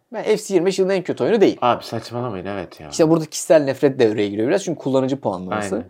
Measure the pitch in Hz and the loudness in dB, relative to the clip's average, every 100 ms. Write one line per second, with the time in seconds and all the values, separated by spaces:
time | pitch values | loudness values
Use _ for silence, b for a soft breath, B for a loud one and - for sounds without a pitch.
0 | _ 220 190 202 - 190 185 185 185 190 | _ -6 -2 -2 0 0 0 0 0 0
1 | 165 127 127 214 190 127 123 110 - 113 | -2 -2 0 4 4 4 0 0 -4 -10
2 | - 120 123 95 90 101 80 - 76 73 | -8 -8 -6 -8 -8 -8 -10 -14 -8 0
3 | 160 165 156 - - 165 135 131 147 131 | 4 2 0 -6 4 4 4 2 2 4
4 | 113 107 101 101 127 190 185 156 139 135 | 2 4 0 0 0 0 -2 -6 -2 0
5 | 131 139 117 90 92 107 101 101 - | 0 -2 -4 -6 -4 -6 -4 -6 -6